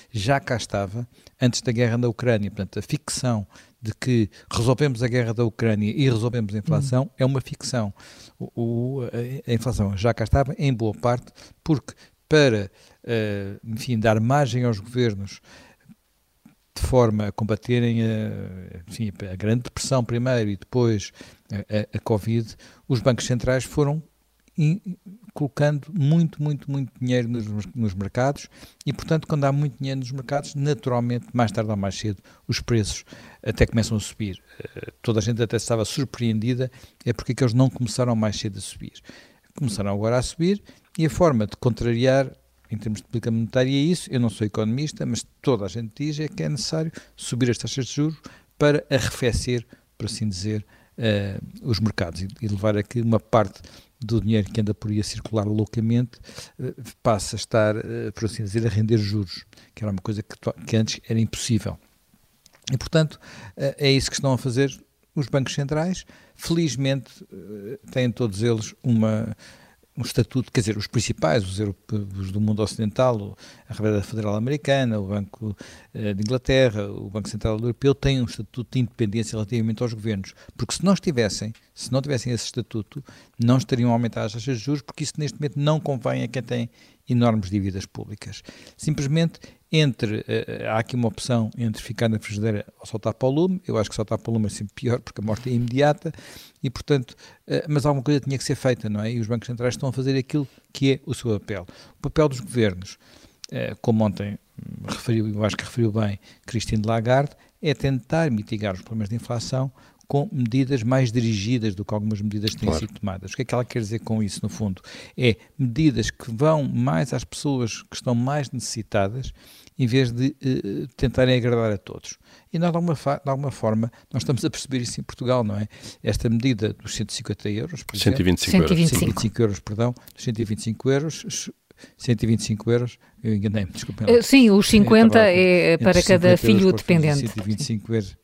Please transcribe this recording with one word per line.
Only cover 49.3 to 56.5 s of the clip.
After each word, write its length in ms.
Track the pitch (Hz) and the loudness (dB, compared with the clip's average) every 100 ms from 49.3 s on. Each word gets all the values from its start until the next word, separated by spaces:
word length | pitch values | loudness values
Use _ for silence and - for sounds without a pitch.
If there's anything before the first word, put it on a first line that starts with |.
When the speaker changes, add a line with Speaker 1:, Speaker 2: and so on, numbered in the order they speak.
| - - 120 - - _ _ | 0 0 -4 -4 -20 _ _
Speaker 1:
por 80 | |
assim 240 | 107 - 110 | -8 -4 -4
dizer, 380 | 92 104 107 - _ _ - | -4 -4 -4 -6 _ _ -4
eh, 400 | 113 101 101 95 - 226 | 0 0 -2 -6 -12 -10
os 180 | 151 95 | -2 0
mercados 420 | 107 - 85 82 | 0 0 -6 -6
e, 60 | 98 - | -10 -8
e 60 | 110 | -6
levar 280 | 101 107 104 | -2 0 0
a 60 | |
que 180 | 101 120 | -2 -2
uma 180 | 117 110 | 0 0
parte 440 | - 117 104 - - - _ _ | 2 2 2 -4 -20 -20 _ _
do 200 | 107 113 | -2 0
dinheiro 300 | 98 110 98 | 2 0 0
que 80 | - | -2
anda 140 | 107 | -2
por 160 | 104 107 | -4 -2
aí 100 | 104 | -2
a 40 | |
circular 420 | 101 - - 110 104 | -4 -8 -4 -2 0
loucamente, 760 | 107 107 117 113 120 123 - - - - | 0 -2 -2 0 0 0 -8 -20 -18 -18